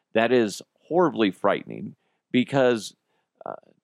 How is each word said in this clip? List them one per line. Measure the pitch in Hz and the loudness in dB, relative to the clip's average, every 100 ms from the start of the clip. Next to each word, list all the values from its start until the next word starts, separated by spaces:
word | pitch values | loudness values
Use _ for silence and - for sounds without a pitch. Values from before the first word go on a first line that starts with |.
| _ | _
that | 110 117 | -2 2
is | 127 107 - - _ - | 2 2 -4 -18 _ -4
horribly | 165 170 110 107 | 0 0 2 0
frightening | - 101 85 - 55 110 - _ _ _ | 2 0 0 -4 -12 -14 -16 _ _ _
because, | 127 120 139 123 117 95 _ _ _ _ _ - | -2 0 2 2 0 -6 _ _ _ _ _ -14
uh, | - _ 50 | -16 _ _